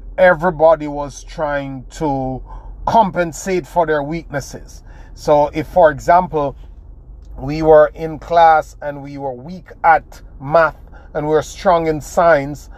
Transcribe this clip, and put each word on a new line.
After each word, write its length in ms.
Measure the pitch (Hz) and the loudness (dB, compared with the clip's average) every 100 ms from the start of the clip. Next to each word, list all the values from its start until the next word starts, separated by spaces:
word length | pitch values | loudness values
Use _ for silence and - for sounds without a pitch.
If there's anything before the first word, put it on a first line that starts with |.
| - - | -16 2
everybody 720 | 185 175 175 151 160 160 151 | 4 4 0 2 4 4 -2
was 340 | 143 143 - | -8 -10 -12
trying 640 | - - 151 143 139 135 123 | -18 -8 -6 -6 -8 -12 -16
to 520 | - 160 139 131 131 - - - - - | -8 -4 -4 -6 -8 -12 -18 -18 -10 0
compensate 800 | 226 196 135 170 143 - 185 143 | 2 2 0 -4 -6 -4 -4 -4
for 200 | 175 160 | -2 0
their 180 | 156 | 0
weaknesses. 800 | 143 165 151 143 - - - - - - - - | -2 -8 -8 -10 -10 -16 -18 -20 -20 -20 -20 -10
So 360 | - 147 147 | 0 2 2
if, 140 | 156 143 | -2 -4
for 240 | 185 165 | 4 4
example, 640 | 143 113 170 180 156 143 - - - - - - - - - | 2 2 2 2 -4 -6 -8 -18 -20 -20 -20 -20 -20 -20 -12
we 240 | 131 151 | -8 -2
were 300 | 156 151 151 | 6 6 6
in 240 | - 160 156 | 0 -10 -10
class 600 | - 170 165 156 147 - | -2 4 6 4 0 -10
and 220 | 147 143 | -12 -12
we 160 | 139 143 | -14 -10
were 160 | 139 123 | -10 -10
weak 320 | 135 185 - - | -14 -18 -18 -2
at 360 | 165 156 - - - - | 2 2 0 -20 -20 -16
math 340 | 139 160 156 - - - - | -2 0 0 -2 -20 -20 -12
and 140 | 165 151 | -8 -2
we 60 | |
were 100 | 156 | -2
strong 420 | 139 - 202 170 165 | -2 -4 0 0 0
in 160 | 151 | -4
science, 720 | 139 - 170 156 139 147 - | -4 0 4 4 0 -10 -16